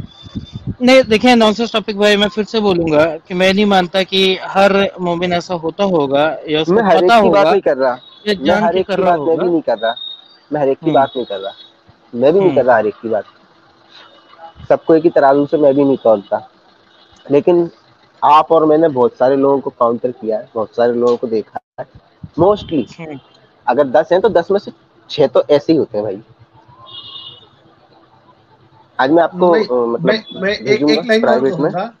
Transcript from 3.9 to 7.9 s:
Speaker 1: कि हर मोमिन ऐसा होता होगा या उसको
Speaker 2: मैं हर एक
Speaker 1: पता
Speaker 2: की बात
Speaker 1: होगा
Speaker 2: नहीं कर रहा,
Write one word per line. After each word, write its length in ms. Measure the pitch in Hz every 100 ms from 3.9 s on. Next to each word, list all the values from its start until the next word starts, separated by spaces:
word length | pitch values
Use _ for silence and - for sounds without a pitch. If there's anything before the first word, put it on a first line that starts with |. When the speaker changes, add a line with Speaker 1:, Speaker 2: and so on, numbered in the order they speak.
| 190
Speaker 1:
कि 340 | 185 190 190 180
हर 480 | 170 190 196 196 196 180
मोमिन 320 | 175 170 180
ऐसा 200 | 175 -
होता 300 | 175 160 160
होगा 540 | 196 170 135 139 156 139 160
या 120 | 151
उसको 120 | 160
Speaker 2:
मैं 100 | 208
हर 140 | 202 180
एक 60 |
Speaker 1:
पता 180 | 180 233
Speaker 2:
की 80 | 190
बात 80 | 196
Speaker 1:
होगा 140 | 165
Speaker 2:
नहीं 100 | 196
कर 160 | 165 131
रहा, 140 | 131